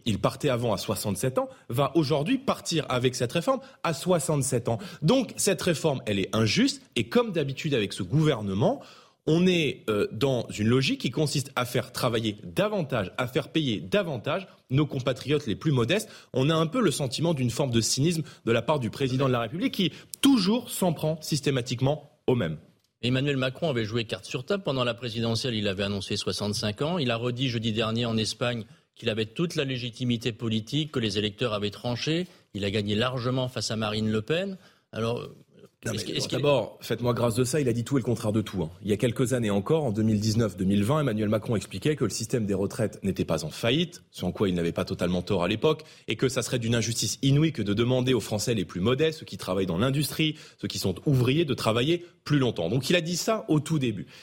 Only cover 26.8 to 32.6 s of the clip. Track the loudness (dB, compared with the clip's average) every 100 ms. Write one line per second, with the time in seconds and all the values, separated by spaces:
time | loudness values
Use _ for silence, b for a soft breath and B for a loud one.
26.8 | -2 0 0 0 -2 -2 -2 0 0 0
27.8 | 0 0 0 0 0 -2 -2 -2 -8 b
28.8 | b -8 -2 -2 -2 -2 -2 -2 -2 -4
29.8 | -6 -4 -2 0 -2 -4 -2 -2 -2 -2
30.8 | -2 -2 0 0 -2 0 -2 0 -2 -4
31.8 | -6 -4 -2 -2 -4 B B -4